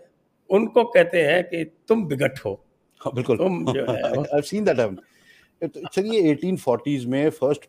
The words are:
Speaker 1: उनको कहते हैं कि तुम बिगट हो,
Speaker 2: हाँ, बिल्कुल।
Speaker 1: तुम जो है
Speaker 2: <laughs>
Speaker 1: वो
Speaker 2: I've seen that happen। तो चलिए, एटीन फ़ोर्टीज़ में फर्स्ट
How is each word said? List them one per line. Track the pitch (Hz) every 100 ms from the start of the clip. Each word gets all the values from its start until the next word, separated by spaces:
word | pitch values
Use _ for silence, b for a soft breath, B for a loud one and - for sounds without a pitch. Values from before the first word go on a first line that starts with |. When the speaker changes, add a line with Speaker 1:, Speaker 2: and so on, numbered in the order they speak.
| - _ _ _ -
Speaker 1:
उनको | 190 226 247
कहते | 220 185 170 175
हैं | 147 175
कि | 175 170
तुम | 156 _ - 226
बिगट | 170 135 139 -
हो, | 107 98 _ _ _ -
Speaker 2:
हाँ, | -
बिल्कुल। | 123 127 117
Speaker 1:
तुम | 185 175 165
जो | 135
है | - 131
Speaker 2:
<laughs> | 123
Speaker 1:
वो | 127
Speaker 2:
I've | 147 143 147
seen | 202
that | 196 131
happen। | 113 92 b b b b b -
तो | 165 151 -
चलिए, | - 208 226 165
एटीन | 143 185 185
फ़ोर्टीज़ | - 117 143 143 120
में | 131 156
फर्स्ट | 156 127 147